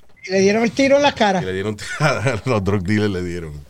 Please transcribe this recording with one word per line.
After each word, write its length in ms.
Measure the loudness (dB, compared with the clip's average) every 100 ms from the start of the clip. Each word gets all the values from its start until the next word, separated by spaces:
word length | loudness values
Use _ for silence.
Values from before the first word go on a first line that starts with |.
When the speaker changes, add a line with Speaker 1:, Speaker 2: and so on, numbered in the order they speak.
| -20 -20 -4
Speaker 1:
Y 60 |
le 80 | 0
dieron 240 | 2 2
el 80 | 0
tiro 240 | 2 4 4
en 80 |
la 100 | 2
cara. 280 | 2 2 2
Speaker 2:
Y 40 | -2
le 80 |
dieron 220 | -4 -4 -6
<laughs> 0 |
tiro, 680 | -8 -2 0 0 0 -2 0
los 180 | 0
drug 180 | 2 0
dealers 300 | 2 0 2
le 100 | -2
dieron 300 | -4 -6 -10 -14